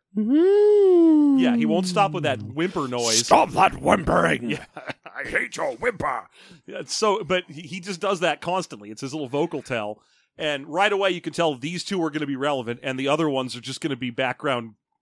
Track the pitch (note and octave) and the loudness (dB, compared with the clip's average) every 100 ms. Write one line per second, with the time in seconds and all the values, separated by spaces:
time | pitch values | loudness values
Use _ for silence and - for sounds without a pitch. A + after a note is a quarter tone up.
0 | _ G3 G#3+ D4 F#4 G4+ G#4 G#4 G4 F4 | _ -4 2 4 6 6 6 6 6 8
1 | E4 D#4 D4 C4+ B3+ A#3+ A3+ G#3+ F#3 F3+ | 8 8 6 6 4 4 2 2 0 0
2 | G3 F3 D3+ B2 G#2 C#3 F3 F3+ C3+ B2 | 0 0 -2 -2 -4 -4 -2 -2 -4 -2
3 | A#2 A2 A#2 - - - F#3+ - D3 G3 | 0 0 4 4 2 2 2 2 2 2
4 | D3+ F3 E3+ C#3 A#2+ C#3+ - - C3+ - | 2 2 2 0 -4 -6 -8 -14 -14 -14
5 | - - C3 - B3 - D3+ A#2+ A#3+ G#3+ | -14 -14 -6 -4 -4 -6 -6 -4 -4 -4
6 | D3 B2 - _ - E3 - - - - | -4 -6 -10 _ -20 -20 -16 -14 -10 -2
7 | G#3+ G3+ D#3+ F3+ F3+ C#3+ E3 F#3 F3+ F3 | 0 0 0 -2 -4 -12 -12 -12 -10 -6
8 | G3 F#3+ F3 D3+ - F#3 F3 A2+ G#2 A2 | -2 0 0 -2 -2 -4 -4 -10 -16 -12
9 | C3+ D#3 C3 C#3+ E3 D3+ - B2 G#2 G#2+ | -10 -8 -4 -2 -2 -4 -6 -4 -4 -10
10 | _ _ _ - D#3+ C#3+ C#3 D#3 G#3 G3+ | _ _ _ -8 -4 -4 -4 0 2 2
11 | G3 F3+ E3 D3+ E3+ C3+ C#3+ F3 - G3 | 0 -2 -4 -2 0 -2 -6 -8 -6 -4
12 | D#3+ D3 C#3+ C3+ C#3+ C#3 A2+ A#2+ C3+ C3 | -2 -4 -4 -4 -2 -2 -4 -8 -6 -4
13 | C3+ D#3 D#3+ C3+ B2+ A#2+ A#2+ C3+ D#3+ C3 | 0 0 0 0 -4 -8 -12 -8 -6 -4
14 | B2 A#2 C3 B2 D3 B2 A2+ G#2 _ _ | -6 -4 -4 -4 -2 -2 -4 -14 _ _